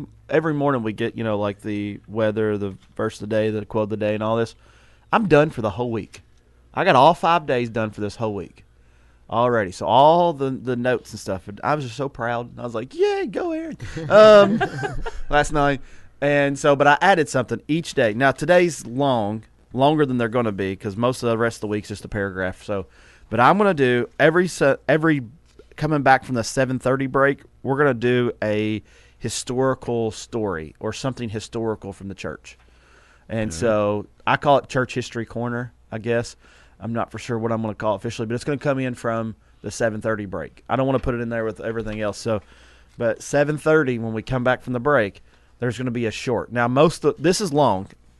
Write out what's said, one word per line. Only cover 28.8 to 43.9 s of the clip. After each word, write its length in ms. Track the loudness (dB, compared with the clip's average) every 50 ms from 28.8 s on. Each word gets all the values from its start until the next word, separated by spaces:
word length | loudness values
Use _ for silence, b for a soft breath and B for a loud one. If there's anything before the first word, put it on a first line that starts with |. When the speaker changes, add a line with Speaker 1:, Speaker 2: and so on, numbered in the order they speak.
| b b b b b b b b
Speaker 1:
historical 920 | -10 -8 -8 -8 -8 -4 -2 0 0 0 0 -2 -4 -4 -2 -2 -2 -4
story 640 | -4 -8 -14 -8 -6 -4 -4 -4 -4 -6 -8 -12 -14 _
or 140 | -8 -8
something 360 | -8 -4 -6 -6 -6 -6 -8 -8
historical 640 | -8 -8 -10 -8 -8 -4 -4 -4 -4 -6 -8 -14
from 140 | -14 -12 -14
the 80 | -14 -12
church. 420 | -10 -10 -10 -10 -12 -16 -20 -20 _ b b b b b b b b b b b b b b
And 100 | -6 -4
Speaker 2:
All 60 | -4
right. 60 | -4
Speaker 1:
so 540 | -4 -2 0 0 2 2 0 0 0 -2 -6 -10 _ _ 0
I 120 | 0 0
call 220 | 2 4 4 2 2
it 100 | 2 -2
Church 260 | -2 -2 -2 -2 -4
History 320 | -8 -8 -6 -8 -8 -10
Corner, 460 | -8 -8 -8 -6 -6 -6 -6 -8 -10 _ _ _ _
I 80 | -12 -8
guess. 380 | -2 -2 0 0 -2 -4 -12 b b b b b b b b b
I'm 140 | -10 -6
not 180 | -4 -4 -6 -6
for 80 | -8 -12
sure 180 | -8 -6 -4
what 140 | -4 -2 -2
I'm 120 | -2 -2
gonna 120 | -2 -4 -6
call 200 | -2 -2 -2 -2
it 40 | -2
officially, 280 | -4 -8 -6 -6 -6
but 100 | -4 -4
it's 80 | -4 -4
gonna 140 | -4 -6 -2
come 200 | -2 -2 -2 0
in 160 | -2 -4 -6
from 400 | -4 -4 -4 -4 -2 -6 -6 -10 _ _ _ _ _
the 100 | -12 -12
seven 280 | -4 -2 -2 -2 -2 -2
thirty 260 | -2 -2 -2 -2 -4
break. 360 | -8 -8 -8 -10 -10 -14 -20 _ -2
I 80 | 0
don't 100 | 0 0
wanna 140 | 0 0 0
put 160 | -2 -2 -4
it 40 | -4
in 100 | -4 -4
there 140 | -4 -4 -4
with 140 | -4 -6 -6
everything 400 | -8 -6 -6 -6 -6 -6 -6 -4
else. 180 | -4 -4 -6 -4
So, 240 | -2 -2 -2 -2 b b b b b b b b b b b
but 280 | -2 -2 -2 -2 -2 -6
seven 340 | -2 0 0 0 0 -4 -2
thirty, 400 | 0 2 2 4 2 0